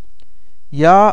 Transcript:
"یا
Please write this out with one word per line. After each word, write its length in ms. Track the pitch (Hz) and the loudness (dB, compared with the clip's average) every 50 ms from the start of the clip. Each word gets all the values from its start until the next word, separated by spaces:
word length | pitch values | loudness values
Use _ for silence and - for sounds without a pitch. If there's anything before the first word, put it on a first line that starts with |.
| - - - - - - - - - - - - - - | -8 -8 -8 -8 -8 -8 -8 -8 -8 -8 -8 -8 -8 -6
"یا 360 | - 139 151 165 180 196 208 214 | -4 0 4 4 6 6 4 4